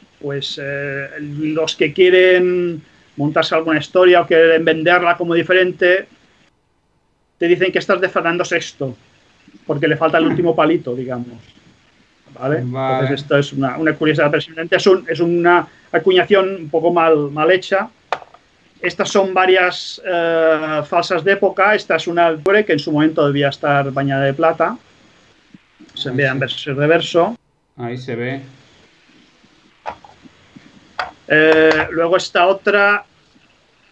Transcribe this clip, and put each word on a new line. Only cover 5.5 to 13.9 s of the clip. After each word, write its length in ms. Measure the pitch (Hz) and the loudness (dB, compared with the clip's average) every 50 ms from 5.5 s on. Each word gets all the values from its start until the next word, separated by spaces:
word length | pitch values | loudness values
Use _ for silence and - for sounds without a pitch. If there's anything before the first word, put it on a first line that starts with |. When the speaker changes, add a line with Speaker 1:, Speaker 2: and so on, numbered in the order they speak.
| 185 185 185 180 180 - 190 180 185 190 214 - _ _ _ _ _ _ _ _ _ _ _ _ _ _ _ _ _ _ _ _ _ _ _ _ _ - | 2 2 2 0 0 0 2 2 2 0 -2 -8 _ _ _ _ _ _ _ _ _ _ _ _ _ _ _ _ _ _ _ _ _ _ _ _ _ -2
Speaker 1:
te 80 | 175 | 0
dicen 240 | 170 175 151 185 185 | 0 2 2 0 -2
que 80 | 185 180 | -2 -2
estás 200 | 165 - 196 175 | -2 -2 -2 0
de 100 | 185 180 | -2 -2
Fernando 360 | - 190 165 165 170 175 180 | -2 -2 -2 -2 -2 -2 -4
sexto, 500 | - 185 165 160 - - - 139 131 117 - _ _ _ _ _ _ _ _ _ _ - - _ | -2 -4 -4 -6 -6 -10 -10 -10 -10 -10 -12 _ _ _ _ _ _ _ _ _ _ -20 -14 _
porque 220 | - 151 143 160 | -8 -6 -2 -2
le 100 | 151 147 | -2 -2
falta 220 | 143 165 156 160 160 | 0 0 0 2 2
el 80 | 156 | 0
último 280 | 143 135 147 156 165 160 | 0 0 0 0 0 0
palito, 400 | 175 156 156 147 - - 127 120 | 2 2 0 0 -2 -4 -6 -8
digamos. 440 | 131 127 131 127 120 120 123 117 110 - _ _ _ _ _ _ _ _ _ _ _ _ _ _ _ _ _ 139 - | -8 -8 -8 -8 -10 -10 -12 -14 -20 -20 _ _ _ _ _ _ _ _ _ _ _ _ _ _ _ _ _ -14 -8
¿Vale? 220 | 127 135 151 143 123 | -4 -4 -2 -2 -4
Speaker 2:
Vale. 300 | 123 127 131 131 131 131 | -6 -6 -4 -2 -2 -2
Speaker 1:
Entonces 280 | 131 135 135 143 135 | 0 0 -2 -2 -4
esto 160 | - - 151 | -2 0 0
es 160 | 143 143 - 143 | 0 0 0 -4
una, 240 | 135 139 127 127 | -4 -4 -4 -4
una 160 | 151 160 156 | -2 -2 -2